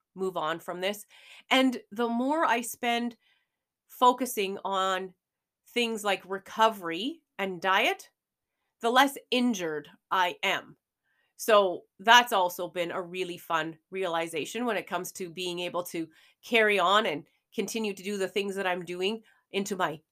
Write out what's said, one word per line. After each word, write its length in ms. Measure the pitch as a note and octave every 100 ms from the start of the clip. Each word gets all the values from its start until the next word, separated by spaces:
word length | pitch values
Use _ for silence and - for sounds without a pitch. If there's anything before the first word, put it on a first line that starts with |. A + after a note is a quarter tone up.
| _
move 240 | F#3 F#3+ E3+
on 220 | D#3 E3+
from 200 | - F3
this. 240 | F#3 G3+ - - - - -
And 320 | C4 C4 A#3+ -
the 160 | G#3 A#3
more 380 | A#3 C4 D#4+ D4
I 160 | A#3
spend 560 | A#3 - A#3+ A#3 A#3+ - _ _ _ _ _ _ _
focusing 720 | - B3 C4 B3 - G3 G3
on 520 | F#3+ F#3+ F#3+ F#3 F#3+ _ _ _ _ _ _
things 340 | A#3+ A#3 A3
like 180 | G3+ F#3 F3+
recovery 960 | F#3+ - - A3 G3+ E3 E3 B3+ E4 _ -
and 200 | G3 F3+
diet, 500 | F#3+ G3 C#4+ F#4+ - _ _ _ _ _ _ _
the 100 | A3+
less 260 | C4 C#4 C4+ -
injured 580 | B3 B3 G3 E3 D3+ D3+ - -
I 260 | F#3+ F3+ -
am. 340 | G3 D3+ - - _ _ _ _ _ -
So 460 | - G#3 G3 E3 - -
that's 340 | G#3 A#3+ A#3+
also 340 | G3+ F3+ F3+ F3
been 240 | F3+ E3+
a 100 | F#3+
really 360 | E3+ F#3 F3 F3
fun 400 | - E3 D#3 D#3 _
realization 720 | F#3+ F#3 E3 E3 E3 C#3+ A3 B3
when 100 | F#3+
it 120 | D#3+
comes 240 | F3+ F3+
to 160 | - F3+
being 300 | E3 F3+ F3
able 240 | F3 F3
to 240 | F3 E3+ D#3+ _ _ _
carry 360 | - A#3 G#3+ G3+
on 260 | F3 G#3 G#3+
and 180 | C#3+ - _ _
continue 400 | - G3 A3+ G#3+
to 100 | F#3+
do 140 | F#3 G3+
the 100 | F#3
things 280 | G3+ G3+ G3
that 120 | F#3
I'm 160 | F3+
doing 380 | E3+ F3+ F#3+ A3+ - _ _
into 240 | G3 G3 F#3+
my 260 | E3 D#3 _